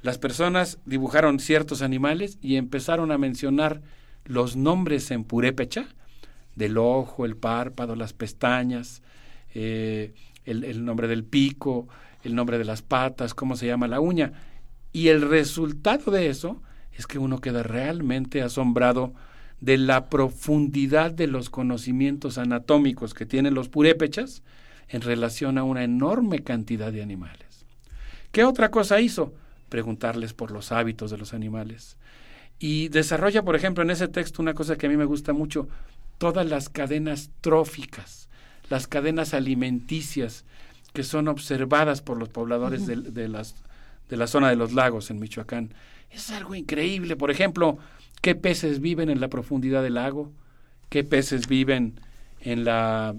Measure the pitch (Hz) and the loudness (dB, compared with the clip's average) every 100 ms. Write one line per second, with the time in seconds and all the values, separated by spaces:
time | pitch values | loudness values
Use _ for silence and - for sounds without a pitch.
0 | 123 123 127 123 175 180 180 - - 135 | -4 -2 -4 0 2 2 0 -4 -6 -2
1 | 127 151 156 139 - 156 151 147 135 131 | 2 4 6 2 4 2 2 -2 -2 0
2 | 143 160 202 - 135 135 127 139 135 170 | 0 0 -4 -6 0 0 0 -4 0 0
3 | 160 147 135 123 139 139 151 151 - - | 2 0 0 -2 0 2 2 -2 -10 -20
4 | - - - 123 123 123 139 180 175 143 | -20 -20 -4 0 0 2 2 4 2 0
5 | - 120 110 117 123 131 120 220 269 - | 0 -6 -2 2 2 0 -4 -4 -8 -14
6 | - - - - - - 107 110 117 131 | -20 -18 -20 -20 -18 -4 0 4 4 2
7 | 123 - 120 107 113 117 123 117 120 113 | 0 -4 -6 -2 -2 -2 -4 -6 -6 -6
8 | 110 - 107 - 123 127 123 123 123 - | -8 -8 -10 0 2 2 0 -4 -8 -18
9 | - - - - - 120 110 110 110 107 | -20 -20 -20 -18 -12 -8 -4 -4 -4 -4
10 | 104 - - - - 113 135 113 120 113 | -8 -12 -20 -18 -8 -8 -6 -6 -4 -2
11 | 113 113 110 143 139 139 143 123 123 - | 0 -2 2 2 2 0 -4 -4 -6 -20
12 | - - 113 117 120 117 107 107 - 131 | -20 -14 -4 0 0 0 -2 -6 0 0
13 | 131 - 117 - 131 123 123 120 120 127 | 0 -2 -6 -4 -4 -2 -2 0 0 0
14 | 165 175 143 - - - - - - 160 | 2 2 0 -2 -14 -14 -16 -16 -10 2
15 | 160 156 147 160 143 160 156 147 208 277 | 6 6 6 4 4 -2 -4 0 0 2
16 | - 196 165 135 170 233 - - - - | 2 2 2 0 -6 -8 -14 -18 -16 -14
17 | - 143 135 131 131 120 113 117 139 170 | -8 -4 -2 -2 -2 -2 -2 -2 -2 -2
18 | 139 131 131 143 123 127 123 120 123 123 | -2 -2 -2 -2 -2 0 2 6 6 4
19 | 127 - - - - - 127 131 131 131 | 0 -6 -20 -18 -18 -6 4 4 6 4
20 | 131 143 131 127 - 151 147 143 135 151 | 4 2 2 0 2 4 4 2 4 4
21 | 165 165 156 131 117 - 127 120 127 127 | 4 0 0 0 -4 -2 -2 -2 -2 0
22 | 139 143 139 123 123 120 120 147 139 123 | 2 0 -4 -2 -2 -2 4 6 6 2
23 | 110 - 107 131 139 135 123 151 156 160 | -8 -8 -2 2 2 2 0 6 6 6
24 | 151 202 269 - - - - - - 120 | 2 -2 -6 -10 -20 -20 -20 -20 -8 -6
25 | 120 117 117 113 139 131 131 127 123 123 | -2 0 0 -2 -2 0 0 0 0 2
26 | 143 233 220 175 - 117 110 113 110 110 | 2 2 2 0 -2 -4 -2 -4 -4 -6
27 | 104 95 82 - - - - - - - | -8 -10 -12 -16 -20 -20 -20 -20 -18 -14
28 | - - - - 247 254 214 - 202 208 | -12 -14 -2 4 4 6 4 4 4 4
29 | 233 - 151 - - - - 117 113 107 | 4 2 -4 -6 -20 -20 -6 -4 -4 -4
30 | 117 117 113 - 110 104 - 117 113 113 | -4 -4 -8 -8 -10 -8 -2 -2 -2 -4
31 | 107 107 107 113 107 110 110 110 - - | -8 -8 -10 -8 -6 -6 -8 -14 -20 -20
32 | - - - - - - 151 156 160 151 | -20 -20 -20 -20 -20 -8 -2 -2 2 2
33 | 151 156 196 214 190 160 190 180 165 170 | 2 2 4 2 2 2 2 2 0 2
34 | 180 180 165 - 160 156 156 147 147 147 | 0 -2 -4 -2 -2 -2 -2 0 2 2
35 | 147 147 147 147 151 151 135 - - - | 2 0 0 -2 0 -4 -4 -8 -12 -14
36 | - - 170 175 170 147 143 - 139 151 | -16 -2 0 2 0 -2 -4 -6 -2 -2
37 | 156 143 - - 165 156 156 - 127 - | -2 -4 -8 -4 4 4 4 -4 -14 -14
38 | - - - - - - - 131 131 147 | -16 -18 -20 -20 -20 -20 -4 -4 -2 -2
39 | 147 160 151 143 131 127 127 123 120 160 | 0 0 -2 -2 0 0 0 -2 -2 -6
40 | 147 143 117 - - - - - - - | -4 -4 -4 -6 -20 -20 -20 -20 -12 -8
41 | 131 151 151 143 - 135 131 147 156 143 | -2 0 0 -2 -2 -2 2 4 4 0
42 | - 120 113 - 117 120 127 131 123 117 | -4 -6 -6 -6 -2 -2 0 -2 -4 -6
43 | 120 110 110 107 110 - - - - - | -6 -8 -6 -6 -10 -14 -18 -20 -20 -20
44 | - 120 117 147 135 120 117 127 127 113 | -8 -2 2 4 6 4 2 4 4 2
45 | - 107 107 - 113 120 110 - - - | -6 -8 -8 -10 -8 -8 -8 -12 -20 -20
46 | - 220 - 214 185 190 151 151 170 196 | -20 -14 -10 -10 -10 -10 -4 -2 0 -2
47 | 170 143 139 - 190 170 165 147 - - | -4 -2 0 2 0 4 2 2 -10 -20
48 | - - 185 170 185 165 160 139 160 165 | -20 -2 0 2 2 0 0 0 0 0
49 | 160 135 127 127 123 139 131 135 131 120 | 0 0 -2 -4 -2 -2 2 2 2 0
50 | 131 139 147 - - - - - - 147 | -2 -4 -10 -14 -20 -20 -20 -20 -2 -2
51 | 143 139 135 131 117 131 131 131 117 - | 2 2 2 -2 2 2 4 2 0 -4
52 | - - - - 123 117 117 117 113 110 | -20 -20 -20 -12 -4 -2 2 2 2 0
53 | 110 | -2